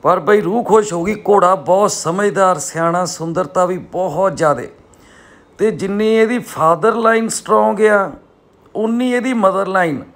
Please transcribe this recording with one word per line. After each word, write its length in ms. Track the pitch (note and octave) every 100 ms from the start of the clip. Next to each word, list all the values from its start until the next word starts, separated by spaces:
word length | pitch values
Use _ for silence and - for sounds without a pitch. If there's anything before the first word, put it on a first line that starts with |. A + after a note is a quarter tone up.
ਪਰ 160 | C#3+ F3+
ਬਈ 220 | D#3 G#3
ਰੂਹ 220 | E3+ A3
ਖੁਸ਼ 300 | A3+ G#3+ G#3
ਹੋ 100 | E3+
ਗਈ, 120 | F3 G#3+ -
ਘੋੜਾ 240 | G3+ F3+ F#3
ਬਹੁਤ 360 | C#3 F#3 G3+
ਸਮਝਦਾਰ, 680 | - D#3+ F#3 G3+ E3+ F#3+ F3
ਸਿਆਣਾ, 440 | - D#3+ E3 F3 F3+
ਸੁੰਦਰਤਾ 580 | - D#3+ E3 F#3 F#3 F3+
ਵੀ 120 | F3+ -
ਬਹੁਤ 460 | F3 F#3 D3+ F#3+ D3+
ਜ਼ਿਆਦੇ। 320 | D#3 B2+ - - _ _ _ - - - _ _
ਤੇ 140 | G#3+
ਜਿੰਨੀ 420 | F3 F#3+ G3+ A3 A3
ਇਹਦੀ 240 | A3 B3
ਫਾਦਰ 560 | - - D#3+ E3+ G#3 A3+
ਲਾਈਨ 320 | A3+ A3+ A3+
ਸਟਰੋਂਗ 520 | - - G#3+ G#3+ G#3
ਆ, 300 | G#3+ G#3 F#3+ - _ _ _ _ _ -
ਉਨੀ 360 | A3 A#3 B3+
ਇਹਦੀ 220 | B3 B3 A#3+
ਮਦਰ 320 | F#3+ F#3 F#3+
ਲਾਈਨ 360 | F#3+ F3 C3+ -